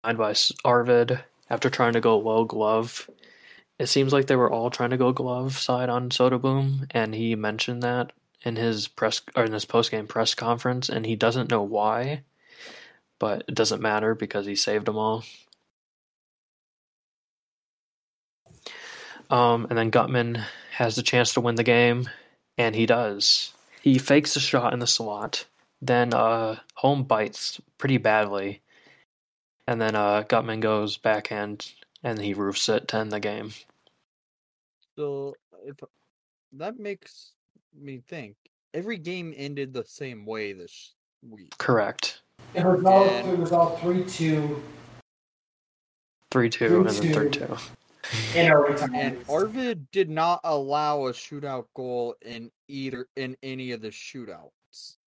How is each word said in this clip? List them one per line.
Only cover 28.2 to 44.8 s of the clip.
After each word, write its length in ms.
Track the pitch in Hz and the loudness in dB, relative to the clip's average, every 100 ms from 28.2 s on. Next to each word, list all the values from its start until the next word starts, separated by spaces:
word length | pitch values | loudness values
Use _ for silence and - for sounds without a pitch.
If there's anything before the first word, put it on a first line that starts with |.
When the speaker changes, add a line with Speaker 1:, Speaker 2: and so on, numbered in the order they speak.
| 104 101 98 101 _ _ _ _ _ _ _ _ _ _ - | 2 -2 -6 -8 _ _ _ _ _ _ _ _ _ _ -6
Speaker 1:
and 140 | 117 | -2
then, 140 | 110 | 0
uh, 280 | 107 104 104 107 | 2 2 2 2
Gutman 320 | 117 113 110 | 0 0 -2
goes 360 | 110 107 104 - | 0 0 -2 -2
backhand, 760 | 113 107 - 107 104 104 - - - _ | 0 0 -2 -8 -8 -10 -14 -20 -20 _
and 160 | 131 110 | -6 -4
he 140 | 101 | -4
roofs 340 | 98 98 98 - | -2 -4 -2 0
it 200 | 107 - | 0 0
to 80 | 110 | -4
end 120 | 110 | -4
the 80 | 107 | -4
game. 320 | 104 107 107 107 - _ _ _ _ _ _ _ _ _ _ _ _ - | -6 -8 -10 -16 -20 _ _ _ _ _ _ _ _ _ _ _ _ -10
Speaker 2:
So, 380 | 147 139 139 - _ 85 | -6 -6 -8 -12 _ -20
if, 120 | 117 143 - _ _ _ _ _ _ | -20 -20 -20 _ _ _ _ _ _
that 240 | 135 175 247 | -12 -12 -10
makes 540 | 208 196 - - - _ _ _ _ | -12 -12 -14 -20 -20 _ _ _ _
me 280 | 151 143 131 _ | _ -16 -16 _
think. 300 | 170 107 104 _ _ _ | -16 -16 _ _ _ _
Every 240 | - 196 220 | -10 -8 -8
game 340 | 156 180 165 147 | -8 -8 -10 -10
ended 360 | 143 143 135 | -10 -8 -8
the 120 | 127 | -8
same 420 | 110 - 135 113 104 | -10 -12 -12 -12 -10
way 260 | 110 104 | -6 -6
this 400 | 95 85 - - _ _ _ | -8 -16 -20 -20 _ _ _
week. 340 | 120 107 92 - | -20 -20 -20 -8
Speaker 1:
Correct. 600 | - 120 - - - - _ _ - | 2 2 2 -4 -8 -8 _ _ -8
Speaker 3:
It 100 | - | 0
was 200 | 180 180 | 4 6
all, 200 | 185 190 196 | 8 8 8
Speaker 2:
And 220 | 120 180 | 4 0
Speaker 3:
it 80 | 175 | 0
was 140 | 165 | 2
all 240 | 170 165 - | 4 4 2
three 260 | 170 185 | 0 0
two. 580 | 180 - 160 156 147 147 - - | -2 -2 0 2 0 -4 -10 -18